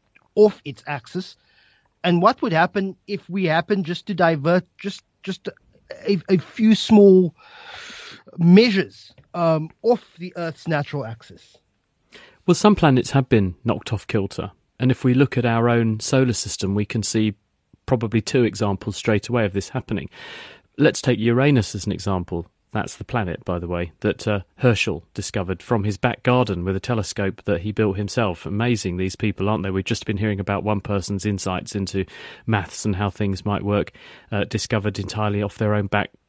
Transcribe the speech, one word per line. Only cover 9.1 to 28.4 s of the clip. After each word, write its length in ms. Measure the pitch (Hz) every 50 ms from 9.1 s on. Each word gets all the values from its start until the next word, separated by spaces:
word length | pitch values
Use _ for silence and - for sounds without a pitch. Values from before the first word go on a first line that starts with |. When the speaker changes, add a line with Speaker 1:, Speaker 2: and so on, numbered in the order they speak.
| _ _ _ _ -
Speaker 1:
um, 360 | 175 170 165 160 156 156 156 - _
off 220 | - 226 240 - - _ _
the 160 | 165 175 180 -
Earth's 320 | 175 170 165 - - -
natural 380 | 165 156 143 131 - - 143 117
axis? 520 | 110 113 - - - 87 - _ _ _ _ _ _ _ _ _ _ _ _ _ _ _ - - - _ _ -
Speaker 2:
Well, 100 | - 170
some 200 | - - 214 196
planets 360 | - 175 147 131 127 - -
have 180 | - 139 131 -
been 260 | 127 110 98 90 87 _ -
knocked 300 | 113 - - - - 110
off 140 | 98 -
kilter. 440 | - - 107 98 - - - - 95 _ _ _ _ _ -
And 100 | 131 127
if 120 | 120 - -
we 100 | 127 123
look 240 | 131 143 - -
at 80 | 127 117
our 240 | 117 113 113 117 120
own 300 | 117 117 113 113 110 107
solar 340 | - - 139 131 131 123 107
system, 400 | - - 101 - - 101 95 98
we 120 | 104 101
can 180 | - - 113 104
see 320 | - - 110 110 107 101 _ _ _ _ _ _ _ _ _ -
probably 360 | - 135 113 117 104 113 113
two 220 | - - - 131 117
examples 520 | 104 92 92 110 101 95 - - 110 101
straight 320 | - - 117 107 101 - -
away 160 | 120 120 107
of 80 | 95 95
this 160 | 98 - -
happening. 400 | - 127 - - 110 87 - - - - - - - - - - - - _ _ -
Let's 240 | - 147 139 - -
take 180 | - 131 120 104
Uranus 560 | 113 117 117 127 135 147 143 120 98 - -
as 100 | 98 -
an 60 | 107
example. 560 | - 82 - 101 95 90 87 - 90 85 85 _ _ _ _ _ -
That's 220 | 110 - - -
the 80 | - -
planet, 400 | - - 120 98 87 78 - -
by 160 | - 90 87
the 80 | 87
way, 240 | 85 87 87 87 82 - -
that, 260 | - 107 - - -
uh, 160 | 110 104 98 - _ _ -
Herschel 440 | - 123 110 - - 107 78 80 - _ -
discovered 480 | 107 - - - 107 90 90 92 -
from 220 | - - 120 107 98
his 140 | 107 98
back 260 | - - 120 - - -
garden 400 | 127 123 127 120 110 92 85 87
with 120 | 95 95
a 40 | 95
telescope 600 | - - 120 110 95 - - - 101 98 - - -
that 180 | 104 95 87
he 120 | 95 107 101
built 240 | - 110 101 95
himself. 480 | 101 104 98 - 123 113 95 85 -